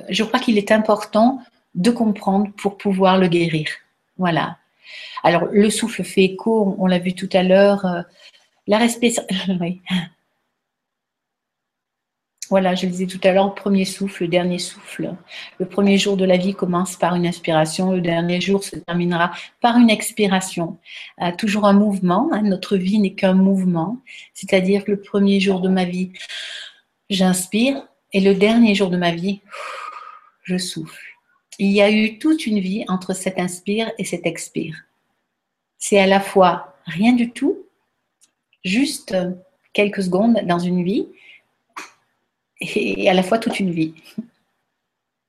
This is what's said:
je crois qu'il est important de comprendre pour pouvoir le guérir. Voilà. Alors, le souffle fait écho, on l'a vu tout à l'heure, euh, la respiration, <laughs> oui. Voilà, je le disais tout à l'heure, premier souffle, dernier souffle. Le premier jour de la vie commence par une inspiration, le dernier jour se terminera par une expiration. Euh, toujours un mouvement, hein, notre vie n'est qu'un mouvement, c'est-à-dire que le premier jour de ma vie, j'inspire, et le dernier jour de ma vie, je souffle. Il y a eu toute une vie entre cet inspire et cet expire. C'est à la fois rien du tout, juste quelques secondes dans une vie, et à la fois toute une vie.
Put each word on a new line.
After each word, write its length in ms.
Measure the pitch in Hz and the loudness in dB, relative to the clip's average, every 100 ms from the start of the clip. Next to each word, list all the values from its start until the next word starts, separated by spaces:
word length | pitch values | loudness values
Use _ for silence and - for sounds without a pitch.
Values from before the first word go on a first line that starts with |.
| - | -6
je 160 | 202 | -4
crois 160 | 220 247 | 0 0
qu'il 160 | 247 208 | 2 0
est 160 | 202 | 2
important 680 | 214 214 208 - 214 240 269 - _ _ | 2 2 0 0 2 2 2 -6 _ _
de 160 | 180 202 | -2 0
comprendre 600 | 240 220 202 - 196 208 - | 2 0 0 0 0 0 -4
pour 200 | 202 196 | -8 -4
pouvoir 420 | 208 190 190 190 | -4 2 4 4
le 100 | 185 | 4
guérir. 400 | 170 165 156 151 - _ _ _ - | 2 0 -2 -4 -10 _ _ _ -4
Voilà. 380 | 185 160 - - _ _ - - - - | -2 -2 -4 -8 _ _ -20 -20 -16 -4
Alors, 240 | 160 170 175 | 0 2 2
le 160 | 208 214 | 2 2
souffle 360 | 208 226 - | 0 -4 -6
fait 200 | 180 - | -4 2
écho, 520 | 185 190 226 226 196 - | 2 0 -2 0 0 0
on 80 | 185 | 0
l'a 120 | 180 | 0
vu 160 | 180 | -2
tout 140 | 185 190 | -6 -2
à 100 | 185 | 0
l'heure, 420 | 185 190 202 196 | 4 6 6 4
euh, 180 | 185 175 175 _ - _ _ _ - | -2 -4 -8 _ -20 _ _ _ -2
la 120 | 214 | 2
respiration, 460 | 233 - 240 - - 190 | 2 2 0 0 -4 -6
<laughs> 180 | 190 180 | -4 -4
oui. 200 | 175 180 - 185 - _ _ _ _ _ _ _ _ _ _ _ _ _ _ _ _ _ _ _ _ _ _ _ - | -4 -8 -6 -6 -6 _ _ _ _ _ _ _ _ _ _ _ _ _ _ _ _ _ _ _ _ _ _ _ -2
Voilà, 240 | 196 185 | 2 2
je 120 | 185 190 | 0 -2
le 60 | |
disais 140 | 180 185 | -4 -6
tout 140 | 185 | 0
à 100 | 190 | 2
l'heure, 220 | 185 196 | 4 2
premier 300 | 196 208 196 | -2 0 0
souffle, 440 | 190 - 196 - 170 | 0 -4 -8 -6 -2
dernier 300 | 175 180 180 | 0 0 -4
souffle. 560 | - - - - 165 180 - - - - | -8 -14 -16 -10 -10 -10 -16 -20 -16 -10
Le 80 | 185 | -6
premier 320 | - 202 196 | 0 4 4
jour 180 | 202 196 | 2 0
de 80 | |
la 120 | 185 180 | 2 2
vie 180 | 190 | 0
commence 420 | 196 180 175 185 - | -2 -2 -2 -2 -2
par 180 | 170 | -2
une 120 | 180 170 | 0 -2
inspiration, 640 | 170 - 160 156 - 190 | -2 -2 0 0 0 -2
le 80 | 185 | 0
dernier 400 | 170 170 175 180 | 0 -2 0 -2
jour 240 | 185 196 | 0 -2
se 120 | - - | -2 -12
terminera 560 | - 175 175 170 175 - - _ | -6 -4 -2 0 -2 -4 -16 _
par 160 | 240 233 | 2 6
une 120 | 233 | 6
expiration. 880 | 208 - - 202 190 - - 165 190 - - - - | 4 -2 -2 0 0 -2 -6 -6 -8 -18 -20 -20 -8
Euh, 80 | 180 175 | -6 -4
toujours 280 | 214 208 | -2 2
un 80 | 202 | 4
mouvement, 560 | 196 208 190 180 180 311 | 4 2 0 0 0 0
hein, 100 | 208 | 0
notre 340 | 208 180 - 202 | 0 -2 -2 -2
vie 220 | 185 214 | 0 0
n'est 160 | 196 | 0
qu'un 200 | 196 190 | 0 2
mouvement, 640 | 190 190 196 185 165 175 247 - - - | 4 4 2 0 0 -2 -6 -12 -20 -20
c'est-à-dire 500 | - 190 196 185 202 | -18 -2 0 2 0
que 60 | 202 | 0
le 80 | 202 | -4
premier 380 | - 208 196 196 | -2 0 2 4
jour 220 | 190 190 | 2 0
de 80 | 185 | 0
ma 160 | 185 | 0
vie, 280 | 180 180 185 - - - - - - - _ _ - | 0 -4 -6 -8 -14 -14 -12 -14 -18 -20 _ _ -6
j'inspire, 800 | 190 185 180 - 208 254 269 - _ _ | 0 2 2 -2 0 0 -2 -8 _ _
et 80 | 196 | 2
le 140 | 196 | 2
dernier 400 | 190 208 233 226 | 4 4 6 4
jour 160 | 196 190 | 4 0
de 60 | 180 | 0
ma 160 | 175 | 0
vie, 280 | 170 190 196 _ - - - - - - - _ _ | -2 -4 -6 _ -16 -14 -14 -14 -16 -18 -20 _ _
je 160 | - 180 | -6 -6
souffle. 420 | - 165 160 - - - _ _ _ - | -4 -10 -12 -16 -20 -20 _ _ _ -2
Il 100 | 196 | 0
y 100 | 202 | 4
a 80 | 202 | 4
eu 260 | 214 214 - | 4 0 0
toute 260 | 311 311 | 0 0
une 140 | 233 208 | 0 -2
vie 260 | 185 208 - | -2 -4 -4
entre 260 | 185 - | -4 -4
cet 240 | 190 190 185 | -6 -4 -4
inspire 540 | 180 180 - 208 220 - | -4 -6 -4 -4 -4 -6
et 60 | |
cet 220 | 185 175 170 | -8 -4 -4
expire. 480 | 160 - 160 160 160 - _ _ _ _ _ _ _ _ _ | -6 -8 -8 -8 -12 -20 _ _ _ _ _ _ _ _ _
C'est 220 | - 202 | 0 2
à 80 | 190 | 4
la 100 | 196 | 2
fois 560 | 196 202 180 175 - _ - | 2 4 4 4 -6 _ -12
rien 260 | 160 226 | 0 2
du 180 | 247 233 | 2 0
tout, 260 | - 285 - - _ _ _ _ _ _ _ _ _ | -2 -4 -4 -10 _ _ _ _ _ _ _ _ _
juste 520 | 185 214 302 - - 185 180 180 _ _ _ | -4 0 -2 -4 -6 -4 -4 -6 _ _ _
quelques 300 | - 208 202 | 0 0 0
secondes 380 | 185 180 233 214 | -2 2 2 2
dans 140 | 170 175 | 0 -2
une 240 | 180 180 | 0 0
vie, 240 | 175 254 392 - - - _ _ _ - - _ _ _ _ _ _ _ | 0 -2 -6 -12 -20 -20 _ _ _ -20 -20 _ _ _ _ _ _ _
et 480 | 160 214 202 190 196 | -6 -4 -2 0 2
à 60 | |
la 80 | 185 | 2
fois 160 | 185 226 | 2 0
toute 220 | - - | 0 -2
une 100 | 190 | -2
vie. 240 | 165 160 - - - - _ _ _ _ _ _ _ _ _ | -2 -2 -4 -16 -14 -14 _ _ _ _ _ _ _ _ _